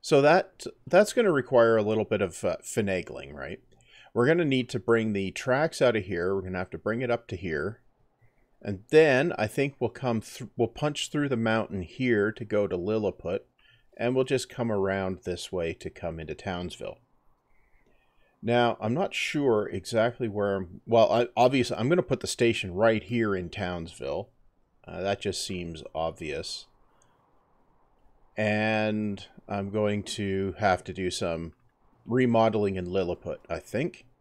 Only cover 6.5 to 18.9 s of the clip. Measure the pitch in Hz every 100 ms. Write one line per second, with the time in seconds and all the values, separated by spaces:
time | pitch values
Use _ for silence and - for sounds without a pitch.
6.5 | 92 95 - - 113 127 120 - 87 87
7.5 | 76 85 113 _ _ _ _ _ _ _
8.5 | _ - 98 - 156 156 131 165 - 107
9.5 | - 139 - 120 - 131 113 - - 117
10.5 | - 117 - 151 147 - 151 143 120 113
11.5 | 113 107 98 85 - 127 110 101 110 113
12.5 | 104 101 90 90 110 104 - 87 92 -
13.5 | _ _ _ _ - 117 131 131 131 -
14.5 | - 117 101 98 98 95 95 - 90 -
15.5 | 90 82 82 - - 87 80 78 76 101
16.5 | 95 87 - - - _ _ _ _ _
17.5 | _ _ _ _ _ _ _ _ _ 101
18.5 | 120 120 - 107